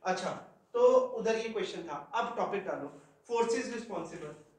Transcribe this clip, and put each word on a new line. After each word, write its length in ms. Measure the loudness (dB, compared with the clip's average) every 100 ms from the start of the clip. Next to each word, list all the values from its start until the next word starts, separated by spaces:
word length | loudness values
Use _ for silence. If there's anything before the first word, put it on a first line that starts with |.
अच्छा, 260 | -2 -2 -2 -6 -12 -20 _
तो 120 | 6 8 8 4 -2
उधर 200 | 0 0
ये 100 | -2
question 340 | -4 -4 -6 -8
था, 80 | -10 -4
अब 220 | -2 -2 -2
topic 280 | -2 -2 -4
डालो, 260 | -6 -8 -14 -20 _ -4
forces 400 | 0 2 0 -2
responsible 600 | -6 -6 -8 -8 -10 -12 -14 -20